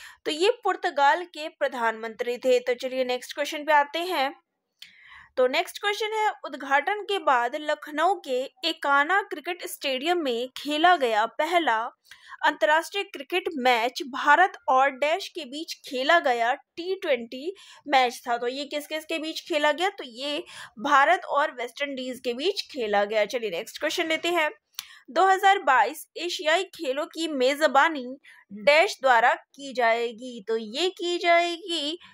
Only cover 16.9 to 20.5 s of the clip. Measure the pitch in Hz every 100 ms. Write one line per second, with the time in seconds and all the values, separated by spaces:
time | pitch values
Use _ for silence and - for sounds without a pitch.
16.9 | 381 339 254 233 254 302 403 - - -
17.9 | 277 247 247 262 240 240 262 285 294 294
18.9 | 311 311 330 311 320 - 311 302 294 370
19.9 | 403 285 226 285 294 349